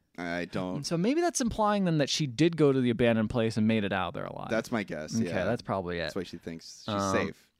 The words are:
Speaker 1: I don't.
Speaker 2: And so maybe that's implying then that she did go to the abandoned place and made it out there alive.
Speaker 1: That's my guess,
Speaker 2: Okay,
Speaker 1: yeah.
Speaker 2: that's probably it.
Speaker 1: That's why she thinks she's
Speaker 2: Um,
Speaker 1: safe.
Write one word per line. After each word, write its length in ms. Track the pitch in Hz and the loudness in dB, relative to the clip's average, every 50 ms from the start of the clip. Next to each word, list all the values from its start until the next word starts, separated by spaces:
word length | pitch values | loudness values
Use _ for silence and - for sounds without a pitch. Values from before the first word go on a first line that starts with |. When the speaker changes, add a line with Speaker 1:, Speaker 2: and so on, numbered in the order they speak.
| _ _ _ - | _ _ _ -8
Speaker 1:
I 260 | 87 85 85 87 87 | -6 -4 -4 -4 -4
don't. 320 | 87 - 101 92 92 90 | -4 -4 -4 -4 -4 -4
Speaker 2:
And 100 | 147 143 | -4 -4
so 120 | - 175 165 | -2 -2 0
maybe 240 | 180 233 285 330 | 0 2 2 2
that's 180 | 349 339 - - | 0 0 0 -2
implying 460 | 269 226 - - 214 208 208 202 190 | -2 -2 -2 0 0 2 2 2 2
then 100 | 175 160 | 2 2
that 140 | 151 143 - | 2 2 0
she 160 | - - 156 | 0 -2 -2
did 320 | 135 117 113 156 175 170 151 | -2 2 2 2 2 4 4
go 120 | 156 139 | 4 4
to 120 | 135 131 | 6 4
the 80 | 127 123 | 4 2
abandoned 400 | 117 120 123 117 113 113 110 104 | 4 4 4 4 4 4 2 2
place 260 | - 123 113 110 110 | 2 0 0 2 2
and 100 | 117 107 | 2 4
made 160 | 110 113 110 | 4 4 2
it 120 | 101 95 101 | 2 0 0
out 180 | 95 92 85 | -2 -2 -4
there 140 | - - 50 | -6 -6 -8
alive. 240 | 92 95 - - - | -8 -8 -8 -6 -4
Speaker 1:
That's 200 | 113 113 113 - | -2 -2 -2 -2
my 120 | 120 113 | -2 -4
guess, 340 | 98 - 87 76 78 78 90 | -2 -4 -6 -6 -6 -4 -2
Speaker 2:
Okay, 80 | 113 113 | -2 0
Speaker 1:
yeah. 200 | 85 - 98 90 | 0 0 0 0
Speaker 2:
that's 180 | 98 120 117 | 0 -2 -2
probably 340 | - - 107 98 90 87 87 85 | -2 -4 -4 -2 -2 -4 -4 -4
it. 20 | |
Speaker 1:
That's 120 | 80 78 - | -4 -4 -4
why 100 | 98 87 | -6 -6
she 120 | - - | -8 -10
thinks 460 | 85 - 87 82 82 - - - - - | -12 -10 -10 -10 -12 -12 -16 -20 -12 -6
she's 100 | - 104 | -4 -2
Speaker 2:
Um, 180 | 101 98 95 98 | 0 0 0 0
Speaker 1:
safe. 320 | 107 - 98 - _ _ _ _ | 0 -2 -2 -6 _ _ _ _